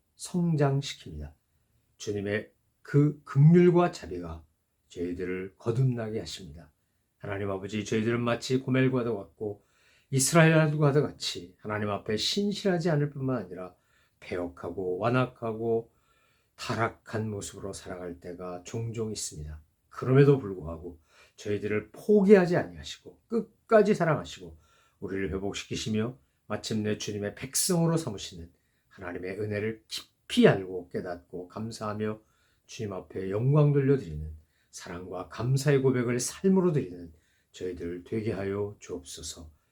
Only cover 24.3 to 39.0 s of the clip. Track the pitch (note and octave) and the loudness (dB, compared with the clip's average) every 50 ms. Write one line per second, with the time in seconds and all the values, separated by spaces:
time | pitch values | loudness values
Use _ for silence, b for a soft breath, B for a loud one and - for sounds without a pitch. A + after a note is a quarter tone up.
24.3 | - - F#2 E2 D#2 - b b b b b b b b - F#2 F#2+ G2 G2 E2+ | -14 -16 -16 -18 -20 -20 b b b b b b b b -8 -6 -4 -4 -2 -2
25.3 | F#2+ F#2+ G2 G2 F2+ - - - C3 - - - G#2+ G#2+ A2 B2+ C3 - _ _ | -2 -2 -4 -4 -6 -6 -8 -8 -6 -6 -4 -2 -2 -2 -2 -4 -6 -12 _ _
26.3 | _ _ _ - G#2 G#2 - - A2+ A2 G#2 G#2+ G#2+ - - - G#2 G#2 G2+ G2+ | _ _ _ -8 -8 -6 -6 -4 -4 -2 -2 -2 -2 -4 -4 -6 -6 -4 -6 -6
27.3 | G2+ - - C3 - - - - F#3 E3 E3 E3 E3 D#3+ - A#2 G2+ F#2 - - | -8 -8 -10 -6 -4 -2 0 2 2 2 2 2 2 0 -2 -4 -8 -8 -12 -14
28.3 | G2 E2 E2+ F2 _ _ _ _ _ _ _ _ _ - F#2+ F2 F2 F2+ F2+ F#2 | -14 -14 -16 -16 _ _ _ _ _ _ _ _ _ -14 -12 -10 -10 -8 -8 -8
29.3 | F#2+ G2+ G#2 G#2 G#2 G#2 G#2+ A2 A2+ - _ - - - - _ _ _ _ - | -8 -6 -6 -4 -4 -4 -4 -6 -6 -8 _ -14 -14 -14 -14 _ _ _ _ -2
30.3 | - B3 A#3 E3+ A#2 G2 F#2+ F#2 F#2 F2+ F2 - - A2 F2+ F2+ F2 E2+ - _ | 4 6 6 8 6 4 -2 -6 -8 -10 -8 -8 -8 -8 -6 -8 -10 -10 -12 _
31.3 | - F2 F2+ - - G#2+ A2 A2+ A2+ - A2 G#2+ G#2 G#2 G#2+ G#2+ G#2+ G#2+ _ _ | -14 -14 -12 -12 -10 -10 -10 -8 -8 -8 -8 -6 -4 -4 -4 -4 -6 -8 _ _
32.3 | _ _ _ _ _ _ _ - - - A2 G2+ F#2+ F2+ E2+ - - G2 F#2+ F#2+ | _ _ _ _ _ _ _ -16 -10 -8 -6 -6 -6 -8 -10 -10 -8 -6 -4 -2
33.3 | F#2+ G#2+ B2 C3+ D3 D3+ D3 D3 C#3 C#3+ C3+ C3 C#3 B2+ - E2 D#2 D2+ D2+ D2+ | 0 2 4 4 6 6 6 6 4 4 4 4 2 2 0 -6 -8 -8 -8 -10
34.3 | D#2 - _ _ _ _ _ _ - - - - F2 F2 F#2 F2+ F#2 F#2 F#2 - | -12 -14 _ _ _ _ _ _ -18 -16 -14 -12 -12 -12 -10 -10 -10 -10 -10 -10
35.3 | - - A2+ B2+ C3+ C3+ C3+ D3+ C#3 C3+ C3 C3+ A#2+ B2 A#2 A#2+ A#2+ B2 B2 - | -8 -4 -2 0 0 2 2 4 4 4 4 2 2 2 0 0 -2 -2 -4 -6
36.3 | - - - G3 F#3+ F#3+ F3 F3+ D3+ C3+ G2 F2+ F2+ F2 F2 F2 - _ _ _ | -4 0 2 2 4 4 4 2 2 0 -2 -4 -8 -12 -14 -16 -18 _ _ _
37.3 | _ _ _ _ - - F#2+ F#2 F2 F2 E2+ E2+ F2+ F2+ - - A2+ A2 G#2 A2+ | _ _ _ _ -12 -8 -8 -8 -6 -6 -8 -8 -8 -10 -8 -6 -4 -4 -2 -4
38.3 | F#2+ F#2 G2+ G2 G2 G2+ G#2 G#2 G#2+ - - - F#2 F2 | -4 -4 -4 -4 -2 -4 -4 -6 -8 -12 -14 -12 -12 -12